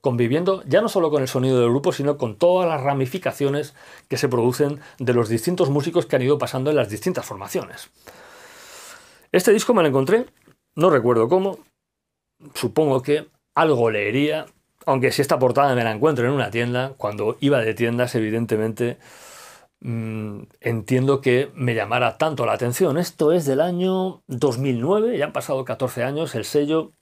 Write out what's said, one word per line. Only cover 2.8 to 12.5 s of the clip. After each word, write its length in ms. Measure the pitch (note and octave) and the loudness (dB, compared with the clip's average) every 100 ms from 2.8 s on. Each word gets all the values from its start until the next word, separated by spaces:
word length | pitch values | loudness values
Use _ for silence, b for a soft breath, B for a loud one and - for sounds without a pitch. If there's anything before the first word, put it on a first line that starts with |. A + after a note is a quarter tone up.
ramificaciones 920 | C#3 C#3 B2+ F#3 - - C#3 C#3+ D3 B B B _ | -2 0 -2 -4 -6 -2 -2 -2 -8 B B B _
que 80 | C3 | -2
se 100 | C#3+ | 0
producen 520 | B2 A#2 B2 D3 D3 B B | 2 0 2 -2 -2 B B
de 160 | B2 | 0
los 160 | A#2+ A2 | 2 2
distintos 400 | A2+ - F3+ D3+ | 0 -2 0 2
músicos 380 | C#3+ D#3 E3+ - | 2 0 -2 0
que 80 | |
han 80 | C#3 | 0
ido 160 | B2 C#3 | 2 0
pasando 320 | A#2+ C3 C3+ | 0 -2 0
en 40 | |
las 140 | D3+ G#2 | 0 -2
distintas 380 | G#2 F#3 F3+ - | -4 -4 -4 -8
formaciones. 640 | G2 F#2 F3+ G2 - - B B B B B B B B B B B B B B | -12 -8 -8 -8 -18 -20 B B B B B B B B B B B B B B
Este 220 | F3+ A#3 | 2 4
disco 220 | G#3 - | 4 4
me 80 | A3+ | 4
lo 60 | D#3 | 4
encontré, 360 | C3+ C3+ A3 B3+ _ _ _ _ | 2 2 0 -2 _ _ _ _
no 140 | - F3 | 2 4
recuerdo 400 | C#3+ A#2 A#2 A#2 | 4 4 2 4
cómo, 300 | F#3 F#3+ F3 _ _ _ _ _ _ _ _ - | 2 0 -6 _ _ _ _ _ _ _ _ -16